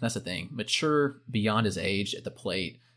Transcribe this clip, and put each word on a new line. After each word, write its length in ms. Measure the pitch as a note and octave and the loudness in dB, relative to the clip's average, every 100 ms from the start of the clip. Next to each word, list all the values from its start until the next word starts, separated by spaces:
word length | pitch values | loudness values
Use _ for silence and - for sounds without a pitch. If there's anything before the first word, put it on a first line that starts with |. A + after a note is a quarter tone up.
That's 140 | A#2 | -4
the 60 | G#2 | -4
thing. 300 | - F#2 F2+ | -4 -6 -6
Mature 720 | A#2 G#2+ - D#3 D3+ C#3+ C#3 - | -8 -2 0 2 4 2 -2 -4
beyond 380 | A#2 G#2+ G#2+ A2 | 0 2 4 2
his 100 | F#2+ | 2
age 380 | F#2+ G2 G2+ | 0 0 0
at 80 | - | -4
the 80 | - | -8
plate, 500 | - G2+ F#2 F2 - _ | -8 -4 -2 -2 -8 _